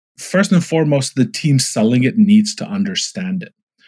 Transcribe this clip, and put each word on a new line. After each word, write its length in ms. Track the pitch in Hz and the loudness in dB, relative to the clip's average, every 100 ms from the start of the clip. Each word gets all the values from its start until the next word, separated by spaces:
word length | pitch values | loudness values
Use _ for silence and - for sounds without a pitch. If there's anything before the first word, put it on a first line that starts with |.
| _ - | _ -20
First 360 | - 180 202 | -4 -2 2
and 100 | 175 | 2
foremost, 520 | - 165 151 143 131 - | 2 0 2 0 0 -2
the 100 | 120 | -2
team 340 | - 160 135 | -2 0 0
selling 460 | - 117 110 123 127 | 0 0 2 2 2
it 120 | 113 | 2
needs 380 | 101 107 104 - | 4 4 2 -4
to 100 | - | -6
understand 800 | 101 101 90 - 98 92 92 | -4 -4 -4 -8 -8 -6 -6
it. 100 | 85 _ _ _ | -10 _ _ _